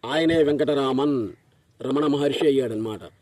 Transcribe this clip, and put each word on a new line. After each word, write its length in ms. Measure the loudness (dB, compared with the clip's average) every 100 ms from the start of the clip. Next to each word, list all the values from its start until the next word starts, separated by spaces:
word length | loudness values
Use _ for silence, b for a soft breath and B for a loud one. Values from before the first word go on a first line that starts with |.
| -2
ఆయనే 380 | 0 2 4
వెంకటరామన్, 840 | 2 2 0 0 0 0 0 0 -4 -10 _ _ _ _
రమణ 240 | -4 0 0
మహర్షి 420 | 0 0 2 2
అయ్యాడనమాట. 520 | 2 0 -4 -6 -8 -14 _